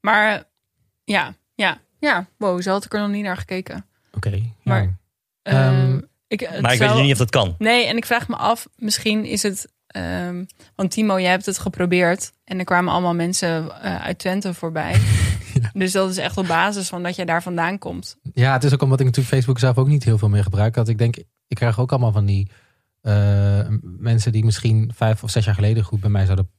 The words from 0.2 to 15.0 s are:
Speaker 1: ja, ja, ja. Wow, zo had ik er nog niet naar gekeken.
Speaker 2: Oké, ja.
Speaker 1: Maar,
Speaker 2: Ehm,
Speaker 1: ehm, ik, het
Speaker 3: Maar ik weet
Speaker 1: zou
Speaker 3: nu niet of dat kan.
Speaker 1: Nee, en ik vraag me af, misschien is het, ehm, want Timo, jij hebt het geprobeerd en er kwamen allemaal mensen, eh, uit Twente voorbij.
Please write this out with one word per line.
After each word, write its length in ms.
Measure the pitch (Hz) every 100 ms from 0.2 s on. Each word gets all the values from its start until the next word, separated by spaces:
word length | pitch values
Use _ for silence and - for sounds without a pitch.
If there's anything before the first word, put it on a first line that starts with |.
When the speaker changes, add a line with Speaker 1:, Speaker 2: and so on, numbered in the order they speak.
| 214 202 - _ _ _ _ _
Speaker 1:
ja, 300 | - 202 131 95 _
ja, 260 | - 196 - _ _
ja. 260 | 302 196 185 _
Wow, 240 | 208 180
zo 80 | 185
had 140 | 196
ik 100 | -
er 60 | 208
nog 100 | 208
niet 120 | 202
naar 120 | 202 180
gekeken. 500 | - 185 190 - - _ _
Speaker 2:
Oké, 160 | - 104
ja. 140 | 101 113 110
Speaker 1:
Maar, 360 | - 113 95 92 _ _ _ _
Speaker 2:
Ehm, 140 | - 135
Speaker 1:
ehm, 420 | 131 131 127 131 - _ _
ik, 120 | -
het 200 | - -
Speaker 3:
Maar 120 | 117
ik 60 | 123
weet 100 | 208
Speaker 1:
zou 60 | 127
Speaker 3:
nu 20 | 139
niet 60 |
of 60 | 135
dat 120 | 120
kan. 240 | 139 95 85
Speaker 1:
Nee, 280 | 214 240 226
en 100 | 226
ik 100 | -
vraag 220 | 233 -
me 80 | 240
af, 320 | 170 233 - _
misschien 480 | 214 - 220 214
is 180 | 220 208
het, 260 | 208 196 - _ _
ehm, 580 | 196 170 180 175 180 185 _ -
want 160 | - 190
Timo, 300 | - 214 190
jij 100 | 180
hebt 160 | 185 196
het 120 | 190
geprobeerd 720 | 202 - 180 180 175 185 - _
en 140 | _ 190
er 60 |
kwamen 280 | 180 180 180
allemaal 220 | 175 180
mensen, 560 | 170 170 185 175 165 160 -
eh, 200 | 202 175
uit 160 | - 180
Twente 360 | 190 190 196
voorbij. 400 | 175 165 160 160 170